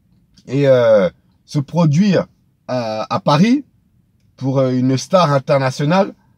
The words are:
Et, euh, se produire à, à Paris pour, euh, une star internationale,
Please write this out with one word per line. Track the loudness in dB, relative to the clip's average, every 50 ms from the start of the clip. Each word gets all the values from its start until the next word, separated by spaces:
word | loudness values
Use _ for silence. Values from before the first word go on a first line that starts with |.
| _ _ _ _ _ _ _ _ _ -6
Et, | -2 0 2 4
euh, | 4 4 4 4 4 4 2 0 -4 _ _ _ _ _ _
se | _ -6 -6
produire | -6 -4 -2 0 0 2 2 2 2 2 2 0 -2 -4 _ _ _ _ _ _ _ -8
à, | -8 -6 -6 -6 -6 -8 -6 -6 -6
à | -6
Paris | -2 -2 2 2 2 2 2 0 -2 _ _ _ _ _ _ _ _ _ _ _ _ _ _
pour, | -10 -8 -4 -2 0
euh, | 0 0
une | 0 -2 -2 -2 -2 -2
star | -4 -2 0 0 2 2
internationale, | 0 -2 0 0 -2 -2 -2 -4 -4 -4 -4 -2 0 0 -2 -2 -6 _ _ _ _